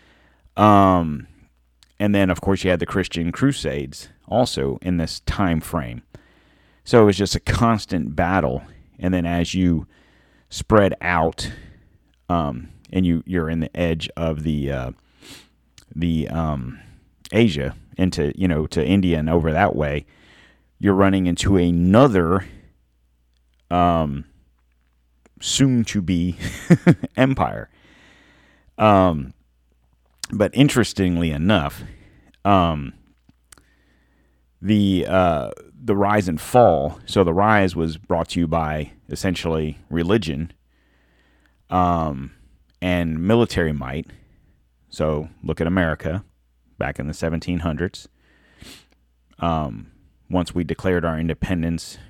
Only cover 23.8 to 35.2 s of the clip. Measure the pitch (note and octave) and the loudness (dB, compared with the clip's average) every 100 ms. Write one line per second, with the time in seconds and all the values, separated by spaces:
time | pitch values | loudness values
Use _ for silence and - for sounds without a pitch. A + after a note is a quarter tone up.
23.8 | F2 E2 D#2 C#2 D2 _ _ _ _ _ | 2 2 0 -4 -12 _ _ _ _ _
24.8 | _ _ _ _ _ _ - - C#3 B2 | _ _ _ _ _ _ -8 0 2 2
25.8 | A2 G#2 E2+ F2 F2+ F2 - - - - | 0 -4 -2 -2 -2 -4 -8 -10 2 4
26.8 | - - - - C3 C3+ C#2 G#1 G#1+ _ | 4 2 0 0 0 2 -2 -4 -14 _
27.8 | _ _ _ _ _ _ _ _ _ - | _ _ _ _ _ _ _ _ _ 2
28.8 | G#2+ G2+ F#2 D#2 C2+ - _ _ _ _ | 4 6 4 2 -6 -14 _ _ _ _
29.8 | _ _ _ _ - G2+ G2+ - C#3+ B2+ | _ _ _ _ -10 -2 0 4 4 4
30.8 | G#2+ - F#2 F2 E2+ D2 E2+ G#2 C#2+ - | 0 0 0 0 -2 -2 0 0 0 -8
31.8 | - - - _ _ _ G2+ G2 E2+ D2+ | -18 -20 -20 _ _ _ 0 2 2 -2
32.8 | C2+ - _ _ _ _ _ - _ _ | -8 -14 _ _ _ _ _ -20 _ _
33.8 | _ _ _ _ _ _ _ _ F#2+ G#2 | _ _ _ _ _ _ _ _ 0 2
34.8 | G2+ F#2+ - F#2 | 4 0 2 2